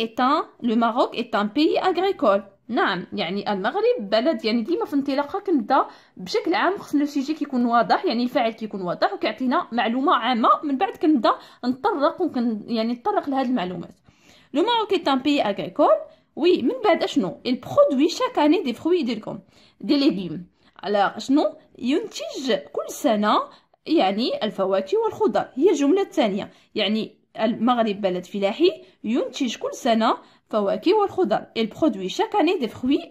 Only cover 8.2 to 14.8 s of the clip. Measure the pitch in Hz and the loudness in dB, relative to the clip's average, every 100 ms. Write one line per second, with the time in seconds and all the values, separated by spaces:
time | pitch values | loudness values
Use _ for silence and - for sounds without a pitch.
8.2 | 247 285 226 220 214 196 175 165 381 392 | 0 0 -2 -4 -8 -6 -4 -2 -2 -2
9.2 | 220 - 254 330 - 240 220 247 302 262 | -4 -2 0 0 0 -2 0 0 2 2
10.2 | 226 233 302 587 294 262 381 - 330 285 | 2 2 2 2 0 -2 -2 0 2 4
11.2 | 302 508 - - 247 254 427 330 285 - | 2 0 -6 -8 -6 -2 -2 0 0 0
12.2 | 311 254 233 208 - 226 226 240 415 392 | -4 -2 -2 -4 -4 -4 -2 -4 -2 -2
13.2 | 311 269 254 240 180 175 - - _ _ | -2 -2 0 -2 -4 -8 -12 -18 _ _
14.2 | _ _ _ 269 427 466 | _ _ _ 0 2 0